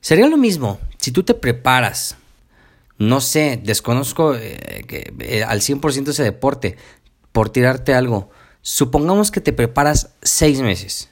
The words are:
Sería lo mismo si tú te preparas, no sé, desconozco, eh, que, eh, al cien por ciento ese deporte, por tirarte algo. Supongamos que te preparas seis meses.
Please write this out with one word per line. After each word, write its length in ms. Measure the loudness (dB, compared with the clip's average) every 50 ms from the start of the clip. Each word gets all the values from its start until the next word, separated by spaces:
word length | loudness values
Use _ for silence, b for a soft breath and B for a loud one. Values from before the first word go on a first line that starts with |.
Sería 260 | 2 4 4 6 6 6
lo 80 | 6
mismo 460 | 4 4 2 2 0 -2 -4 -4 -4 -8 -12 -10 -8
si 160 | -8 -2 -2
tú 100 | -2 2
te 100 | 2 0
preparas, 840 | 0 2 -2 -2 0 2 2 2 4 2 0 -2 -4 -8 -8 -10 _ _ _ _ _ _ b b b b b b b b b b _
no 240 | 0 2 2 2
sé, 360 | 0 0 0 0 0 0 -2 -4 -4
desconozco, 720 | -2 -4 -2 0 -2 -2 -2 -2 -4 -2 0 0 0 0
eh, 480 | -2 -6 -12 -12 -14 -14 -12 -12 -14 -12
que, 280 | -12 -12 -12 -12 -12 -14 -12
eh, 260 | -8 -6 -4 -4 -2
al 160 | -2 -2 -2
cien 180 | 0 -2 -2 -2
por 140 | -2 -2 -2
ciento 180 | -2 -4 -4
ese 120 | -2 0 0
deporte, 520 | -2 -2 0 -2 -2 -2 0 -6 -6 -6 b b b b b b b _ _ _ _ _ 0
por 120 | 0 2
tirarte 440 | 2 2 2 2 2 0 0 0 2
algo. 380 | 2 2 0 -2 -4 -4 b b b b b b b b
Supongamos 680 | -8 0 0 0 2 2 0 2 2 2 2 2 2
que 120 | -2 -2
te 120 | -2 -2 0
preparas 560 | 0 -2 0 2 2 2 2 2 0 -2 -4 _ _ -4
seis 360 | -2 0 4 4 4 4 2
meses. 500 | 0 -2 -2 -2 -4 -10 -10 -12 -12 _